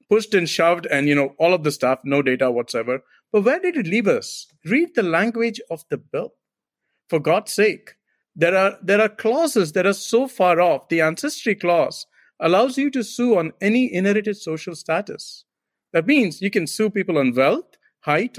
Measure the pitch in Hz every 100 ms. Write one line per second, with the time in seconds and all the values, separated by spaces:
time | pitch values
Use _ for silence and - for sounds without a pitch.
0 | _ 214 214 196 165 - 170 175 165 143
1 | 143 143 139 - 170 180 147 135 127 131
2 | 143 139 135 127 131 120 117 120 117 131
3 | - _ _ 208 202 330 359 311 170 214
4 | 196 123 - - - _ 156 254 339 -
5 | 185 165 220 226 233 226 - 165 - 151
6 | - 147 226 - _ _ _ _ _ _
7 | _ 165 156 185 - - 214 82 - _
8 | _ _ _ - 170 190 196 190 180 202
9 | 214 214 220 262 330 226 160 185 185 196
10 | - 226 262 - 180 170 175 139 - 165
11 | 160 165 294 - 233 202 175 170 139 -
12 | - _ _ _ 165 180 262 254 285 269
13 | 208 - 247 196 160 - 202 233 247 180
14 | 190 208 208 202 - 156 - 165 - 165
15 | 202 - - - _ _ _ _ _ 170
16 | 170 294 202 - 196 196 156 - 214 196
17 | 185 156 131 120 139 262 - _ _ _
18 | - 151 247